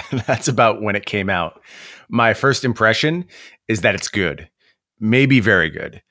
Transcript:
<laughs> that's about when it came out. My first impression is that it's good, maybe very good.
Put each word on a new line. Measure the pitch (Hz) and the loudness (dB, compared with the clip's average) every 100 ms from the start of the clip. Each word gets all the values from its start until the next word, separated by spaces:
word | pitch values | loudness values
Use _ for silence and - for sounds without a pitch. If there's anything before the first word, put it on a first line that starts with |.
| - | -8
<laughs> | 135 - | -6 -2
that's | 127 - | -2 -2
about | 123 117 104 | 2 2 2
when | 107 | -2
it | 101 - | -4 -4
came | 104 95 | -4 -2
out. | 90 82 - _ - - - _ | -2 -4 -8 _ -20 -20 -20 _
My | 117 117 | 2 2
first | 110 139 135 | 2 0 0
impression | 131 110 110 110 156 170 175 - - _ - | -2 0 2 2 0 -2 -8 -18 -20 _ -6
is | 110 | -2
that | 117 | 0
it's | 95 - | -2 -4
good, | 104 87 71 87 _ _ _ _ _ | -4 -4 -4 -14 _ _ _ _ _
maybe | 107 123 135 131 | 0 2 4 4
very | 104 95 80 | 4 2 2
good. | 78 76 - _ | -4 -12 -14 _